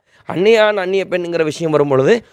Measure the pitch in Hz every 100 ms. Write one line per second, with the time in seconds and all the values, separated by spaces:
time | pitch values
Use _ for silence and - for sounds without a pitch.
0 | _ _ - - 202 226 214 208 180 196
1 | 190 180 170 170 156 - 165 147 143 135
2 | 139 214 -